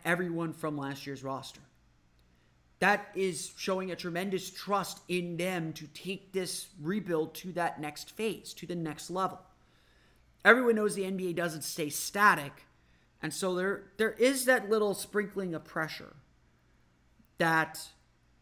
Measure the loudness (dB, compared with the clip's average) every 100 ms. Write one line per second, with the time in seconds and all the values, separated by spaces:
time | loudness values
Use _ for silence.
0 | 0 0 0 -2 -4 -4 -4 -2 -4 -6
1 | -8 -8 -6 -6 -8 -16 -20 _ _ _
2 | _ _ _ _ _ _ _ 2 4 4
3 | 0 -2 -2 -2 -8 -6 -2 -2 -2 -6
4 | -4 -4 -2 -4 -4 -10 -2 0 -2 -8
5 | -4 -2 -2 -2 -2 -2 -4 -6 -12 -12
6 | -8 -8 -6 -4 -4 -6 -10 -6 -2 -2
7 | 0 0 0 -6 -6 -2 -2 -2 -8 -8
8 | -12 -6 -4 -4 -10 -12 -8 -4 -4 -6
9 | -6 -2 -2 -2 -16 _ _ _ _ _
10 | _ _ _ _ 8 8 8 4 2 0
11 | -2 -2 -2 0 -2 -2 -6 -4 -4 -4
12 | -4 6 6 6 2 -12 -20 _ _ _
13 | _ _ -8 -2 -2 0 0 -2 -6 -2
14 | 0 4 4 6 4 4 4 4 4 0
15 | -2 -2 -2 -4 -4 -6 -6 -4 -4 -6
16 | -14 -20 -20 _ _ _ _ _ _ _
17 | _ _ _ 0 4 4 2 -4 -14 -18
18 | _ _ _ _